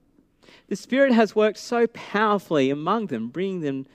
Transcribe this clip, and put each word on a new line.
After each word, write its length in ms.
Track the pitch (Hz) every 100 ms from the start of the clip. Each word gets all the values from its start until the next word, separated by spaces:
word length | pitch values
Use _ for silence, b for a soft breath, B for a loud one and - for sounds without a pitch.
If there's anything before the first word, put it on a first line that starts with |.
| _ _ _ _ B B B
The 80 | 202
Spirit 360 | - 262 277
has 220 | 233 214 214
worked 220 | 214 -
so 280 | - 240 233
powerfully 800 | - - 202 214 208 - 156 135
among 360 | 147 160 226 196
them, 220 | 117 117
bringing 320 | 151 196 185
them 260 | 147 135 135